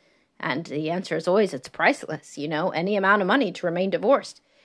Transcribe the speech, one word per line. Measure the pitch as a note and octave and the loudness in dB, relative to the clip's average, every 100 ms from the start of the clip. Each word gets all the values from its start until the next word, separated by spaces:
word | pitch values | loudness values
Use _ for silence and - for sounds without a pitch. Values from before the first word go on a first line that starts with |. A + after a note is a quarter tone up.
| _ _ _ - | _ _ _ -10
And | D#3 D#3 | -6 -4
the | E3 D3 D#3 | -4 -6 -4
answer | F3 F#3+ E3 | -4 -4 -4
is | E3 | 0
always, | F#3+ G3 | 2 2
it's | C3+ - | -2 -10
priceless, | - F3 C#4+ - D#3 - - | 0 2 2 -4 -10 -10 -8
you | D3 | -4
know, | D#3 F3 | -2 -2
any | D3+ F3+ G#3 | -2 -2 2
amount | F#3+ G#3 | 4 4
of | F#3 | 4
money | B3 A3 | 2 0
to | F3 F3+ | -2 -4
remain | E3+ F#3+ | -2 -2
divorced. | E3+ G3 C4+ - - _ _ | 0 2 2 2 -16 _ _